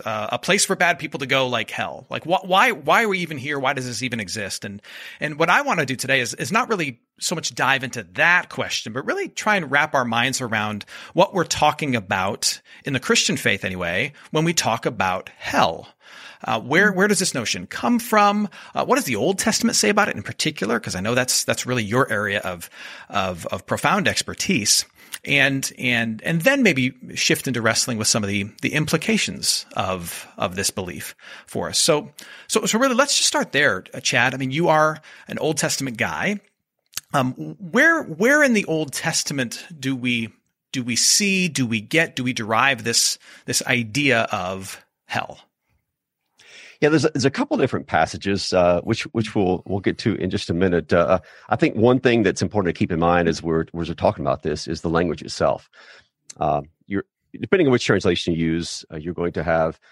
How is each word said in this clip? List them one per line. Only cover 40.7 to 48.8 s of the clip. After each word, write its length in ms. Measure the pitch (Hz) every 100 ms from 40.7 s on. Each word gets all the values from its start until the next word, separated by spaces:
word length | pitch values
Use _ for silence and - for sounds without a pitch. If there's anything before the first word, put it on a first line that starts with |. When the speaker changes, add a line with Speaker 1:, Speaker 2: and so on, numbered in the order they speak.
Speaker 1:
do 100 | 135
we 120 | 120 117
see, 520 | - 175 202 190 180
do 180 | 135 123
we 160 | 110
get, 340 | 107 156 160 -
do 80 |
we 100 | 123
derive 500 | 120 107 113 135 127
this, 340 | 110 117 - - - - -
this 180 | 120 -
idea 580 | 127 113 104 143 117 110
of 540 | 107 90 95 95 - _ _ -
hell? 340 | - - - _ _ _ _ _ _ _ _ _ _ - - - -
Speaker 2:
Yeah, 80 | 147
there's 160 | 156 135
a, 40 |
there's 160 | 139 127
a 60 |
couple 240 | 180 262 277
different 300 | 135 92 71
passages, 640 | 80 80 90 98 98 -
uh, 280 | 92 87 87